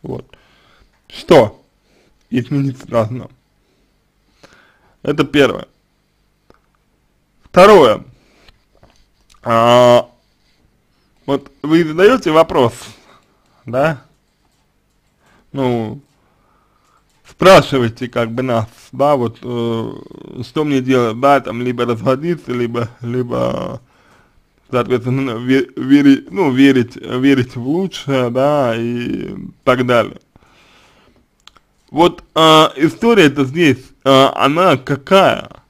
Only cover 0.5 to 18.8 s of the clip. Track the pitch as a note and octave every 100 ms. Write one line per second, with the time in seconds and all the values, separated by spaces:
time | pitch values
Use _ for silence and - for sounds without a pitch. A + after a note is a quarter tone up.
0.5 | _ _ _ _ _ _ - - D#3+ G#2
1.5 | - _ _ _ _ _ _ _ C3 A#2+
2.5 | C#3+ C#3 B2+ - A#2+ G#2+ B2 - _ _
3.5 | _ _ _ _ _ _ _ _ _ _
4.5 | _ _ _ _ _ - D#3 C#3+ D3 B2+
5.5 | - - _ _ _ _ _ _ _ _
6.5 | _ _ _ _ _ _ _ _ _ _
7.5 | - G3 G3+ B2 G2+ - _ _ _ _
8.5 | _ _ _ _ _ _ _ _ _ A#2+
9.5 | A2+ A#2 A#2+ B2 B2 - _ _ _ _
10.5 | _ _ _ _ _ _ _ - C#3 -
11.5 | _ D3 D#3+ D#3+ D#3+ G3+ B3+ F3 D#3 D#3+
12.5 | D#3 A#2+ - - - _ _ _ _ _
13.5 | _ A#2 B2 D3+ C#3 _ _ _ _ _
14.5 | _ _ _ _ _ _ _ _ _ _
15.5 | C#3 B2+ A#2+ A2 C#3 _ _ _ _ _
16.5 | _ _ _ _ _ _ _ _ _ F3
17.5 | F#3 B2 C3+ A#2 A2+ B2 C3 A#2 A#2 B2+
18.5 | A2+ G#2 _